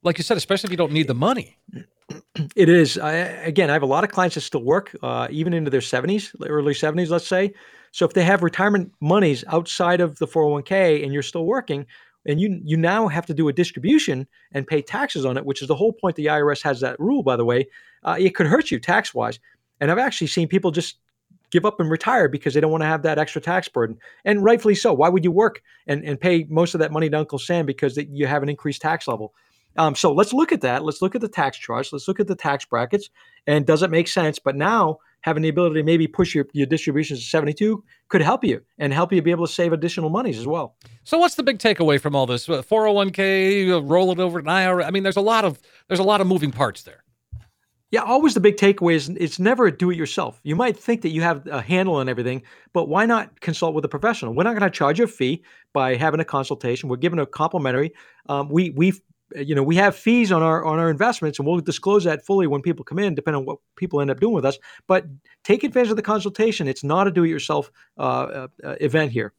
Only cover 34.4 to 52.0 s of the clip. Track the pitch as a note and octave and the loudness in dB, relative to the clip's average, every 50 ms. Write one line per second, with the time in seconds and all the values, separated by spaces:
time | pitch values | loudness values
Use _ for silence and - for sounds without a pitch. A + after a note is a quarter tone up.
34.4 | _ C#3 C#3 C#3 D3 F#3 A3+ A3+ G3 D#3 D#3+ - _ _ _ _ - D#3+ D#3+ D3+ | _ -4 -2 0 0 0 2 2 2 0 0 -4 _ _ _ _ -4 -2 -2 0
35.4 | D#3+ D#3+ D3 D3+ F3 E3+ D#3 D#3 D3+ D#3 E3 E3 D#3+ D#3 - - F#3 - - D3+ | 0 0 2 2 2 2 2 0 2 2 2 2 2 0 0 0 -2 0 2 -2
36.4 | C#3 - _ D3 C#3 C3 D3+ D#3 - - C#3 C#3+ D#3 - D3 B2+ A2+ - - D#3+ | -2 -2 _ -2 0 0 0 -2 -2 -2 -2 -2 -2 -2 -6 -10 -10 -2 -2 0
37.4 | D3+ D3 D3+ - G#3 G#3+ A3 G#3 - _ _ _ _ _ - F#3 D#3 D3+ A#3 C4 | 0 0 -2 0 0 0 0 -2 -6 _ _ _ _ _ 0 2 2 2 2 2
38.4 | - G3+ A#2+ - _ _ _ _ D3 C#3+ C#3 D3 F3 F3 G3 F3+ D3+ E3 E3+ E3+ | 0 -2 -2 -2 _ _ _ _ -4 -2 0 0 0 2 0 0 2 2 0 0
39.4 | E3+ D#3+ - - F3 E3+ E3 D#3+ D3 E3+ E3+ - E3 D#3 D#3+ G#3+ C4 A#3 C3+ G#2+ | -2 -4 -2 0 0 0 0 0 -2 -4 -4 -4 -4 -2 -2 -2 -2 -4 -6 -6
40.4 | A#2 C3 D#3 E3+ C#3+ A#2 _ _ _ - - - _ - - E4 F4 F4 - - | -6 -4 -4 -4 -6 -8 _ _ _ -20 -20 -20 _ -2 2 2 2 2 2 0
41.4 | C4+ A#3+ C4+ G3 - A3+ G#3 - F3 D#3 C#3+ C#3 - D3+ C#3+ C#3 C3+ A#2+ B2 A#2+ | -2 -2 -2 0 0 0 2 2 4 4 4 2 2 0 0 0 0 0 -2 -4
42.4 | - - E3 C3+ B2+ - G#3+ A3 A3 G#3+ G#3 G3+ G3 G3 F#3 G3 G3 G3 F#3+ F#3+ | -2 -4 -4 -4 -2 0 0 2 4 4 2 2 0 -2 -2 -2 0 0 2 2
43.4 | F#3+ F#3+ G3+ G3+ F#3+ F#3 F3+ E3+ C#3+ C#3 D#3 F3+ F#3+ F#3 F#3 E3+ F#3 F3+ E3+ F3 | 2 2 2 2 2 2 2 0 0 2 2 4 4 2 2 0 0 -2 -2 -4
44.4 | D3 D3+ E3+ F#3+ F#3+ F#3 F#3 F3+ E3 C#3+ F3+ G3 G3 G3 F#3+ G3+ G3 G#3+ A3+ A3+ | -4 0 0 2 2 2 2 0 0 -2 -2 -2 -2 0 0 0 2 2 2 2
45.4 | G#3+ F#3 C#3+ - _ _ _ _ _ _ F#3 F3+ F#3+ G3 G#3+ G3+ G3 F3+ F#3 F#3 | 2 0 -2 -4 _ _ _ _ _ _ -2 0 2 4 4 4 4 2 2 2
46.4 | D3 C#3+ B2 A2 C#3 A#2 G2 - - - D2+ _ _ _ _ _ _ _ - - | 0 -2 0 0 -2 -2 -2 -8 -18 -20 -20 _ _ _ _ _ _ _ -18 -18
47.4 | - _ _ _ _ _ _ _ _ _ - A3+ - G#3 A#3+ C4+ D4+ D#4 A3 A#3 | -18 _ _ _ _ _ _ _ _ _ -2 -2 0 2 2 4 4 4 4 6
48.4 | F3+ G#3 G3+ G#3 - G3 G3+ G3+ F#3 E3+ E3 D#3+ C3+ C#3 F3+ G3 F3 D#3 - - | 4 4 4 6 4 4 4 4 2 2 2 2 0 -4 -6 -6 -6 -6 -4 0
49.4 | F3+ G#3+ B3+ B3 B3 G3 C#3+ - F3+ F3+ F3+ E3 D#3+ C#3 - - E3+ B2 A#2+ _ | 2 2 4 4 4 2 2 2 -2 -2 0 -2 -4 -6 -4 -6 -6 -6 -8 _
50.4 | _ D3 D3 F3+ A#3+ B3+ G#3+ - - - A#3 A3+ A3+ E3+ D#3 D#3 E3 E3+ E3 C#3+ | _ -4 -2 0 0 -2 -2 -4 -2 -4 -4 -2 -2 -4 -2 0 0 0 0 -2
51.4 | C#3 D3 D3 C3+ G#2 G2+ F3 F#3 F#3+ F#3+ E3+ C#3+ | -6 -10 -8 -8 -4 0 0 0 2 2 0 0